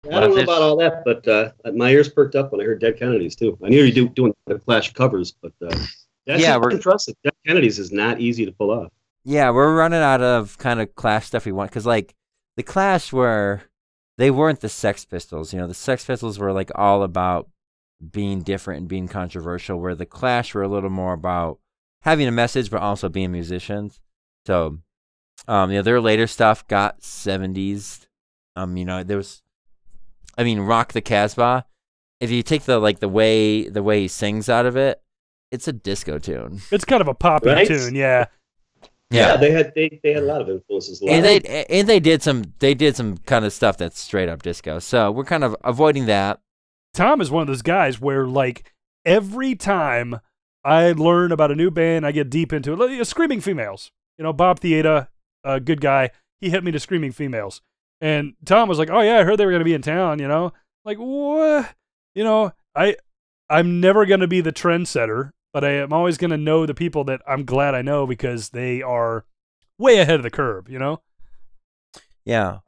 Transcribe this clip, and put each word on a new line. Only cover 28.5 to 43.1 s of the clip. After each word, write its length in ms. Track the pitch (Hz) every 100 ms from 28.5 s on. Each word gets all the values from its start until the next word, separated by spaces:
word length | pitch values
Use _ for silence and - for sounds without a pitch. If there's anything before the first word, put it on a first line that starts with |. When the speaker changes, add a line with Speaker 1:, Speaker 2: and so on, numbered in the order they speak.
Speaker 2:
Um, 220 | - 92 90
you 80 |
know, 180 | 90 92
there 140 | 92 101
was, 260 | 98 - _ _ _ _ - - - - - -
I 60 |
mean, 160 | 120 107
Rock 320 | 98 113 117
the 80 | 113
Casbah. 640 | - 104 104 - 120 127 - _ _ _ _ _
If 100 | 120
you 120 | 120
take 200 | 113 156
the, 140 | 135 120
like, 220 | 107 98
the 80 | 101
way, 600 | 98 110 110 107 107 -
the 140 | 101
way 200 | 101 104
he 60 | 95
sings 400 | - 104 107 107
out 160 | 120 123
of 100 | 123
it, 260 | 135 - _ _ _ _ _
it's 160 | 123 -
a 40 |
disco 460 | 123 - 98 - 76
tune. 420 | - 67 58 98 -
Speaker 3:
It's 140 | 202
kind 160 | - 254
of 80 | 156
a 60 |
poppy 340 | 127 175 151 117
Speaker 1:
Right? 160 | 151 208
Speaker 3:
tune, 280 | 151 123
yeah. 320 | 131 135 123 120 _ _ _ _ _ - _ _
Speaker 1:
Yeah, 180 | 120 95
Speaker 2:
Yeah. 40 | 127
Speaker 1:
they 120 | 147
had, 220 | 160 151
they, 240 | 156 156 151
they 100 | 151
had 100 | 147
a 40 | 143
lot 160 | 151
of 80 | 95
influences. 500 | 95 _ 101 - 92
A 60 | -
lot 60 |
Speaker 2:
And 120 | 156 -
Speaker 1:
of 160 | 165
Speaker 2:
they, 220 | - 147 -
and 180 | 180 202
they 100 | 208
did 240 | 156 160
some, 300 | 156 127 92 -
they 160 | 139
did 200 | 135 151
some 220 | 123 113